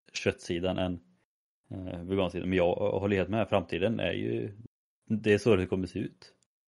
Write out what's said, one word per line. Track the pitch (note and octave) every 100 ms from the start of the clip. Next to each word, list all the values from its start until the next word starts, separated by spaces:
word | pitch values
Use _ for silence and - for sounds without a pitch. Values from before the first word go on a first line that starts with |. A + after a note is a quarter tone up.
| _
köttsidan | - - - - F2 F#2 F#2
än, | F2+ F2 - _ _ _ _ _ _
eh, | G2 F#2 F2
vegansidan. | F2 G2 F2+ F2+ F2+
Men | F#2
jag | F2
håller | - G#2 G#2 G2+ G2
helt | F2+
med, | A2 G2+
framtiden | G2+ E2+ F2 G2+ G#2+
är | F#2
ju, | G2 A2 A#2 A2 G#2 A#2 _ _ _
det | _ G#2+ G#2+
är | G#2
så | B2 G2
det | F#2
kommer | F#2+ F2+
se | F#2+
ut. | B2+ - - _ _ _